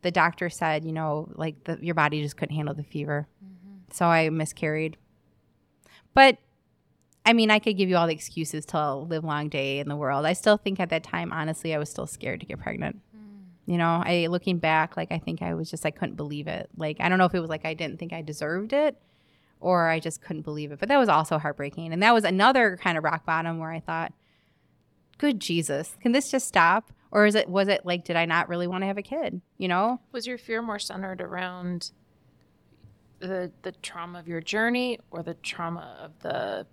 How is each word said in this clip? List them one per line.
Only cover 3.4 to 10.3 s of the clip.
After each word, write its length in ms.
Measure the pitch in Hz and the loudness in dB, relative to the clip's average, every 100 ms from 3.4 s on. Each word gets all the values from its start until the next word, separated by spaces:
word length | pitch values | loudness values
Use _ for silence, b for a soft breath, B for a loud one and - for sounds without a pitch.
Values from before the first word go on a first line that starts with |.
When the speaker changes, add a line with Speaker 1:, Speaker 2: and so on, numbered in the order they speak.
Speaker 2:
Mm-hmm. 340 | 190 185 190 196 - | -20 -20 -20 -20 -18
Speaker 1:
So 140 | - 170 | 0 4
I 240 | 165 160 | 4 4
miscarried. 680 | 160 156 - 160 151 156 - _ _ _ _ _ _ _ _ b b _ | 0 -4 -4 -2 -2 -4 -8 _ _ _ _ _ _ _ _ b b _
But, 240 | - 269 - _ _ _ _ _ _ _ _ 220 | 8 8 8 _ _ _ _ _ _ _ _ 4
I 60 | |
mean, 160 | 233 220 | 6 6
I 100 | 214 | 4
could 180 | 220 190 | 4 2
give 100 | 185 | 4
you 60 | 180 | 4
all 100 | 170 | 2
the 60 | |
excuses 520 | 156 - - 160 156 - | 0 -6 -8 -6 -6 -4
till 420 | 165 151 139 160 | -2 -2 -4 -4
live 160 | 160 | -6
long 240 | 160 147 151 | -2 -4 -2
day 320 | 147 135 139 | -4 -2 -4
in 80 | 143 | -4
the 80 | 147 | -4
world. 300 | 139 139 | -2 0
I 80 | 156 | 0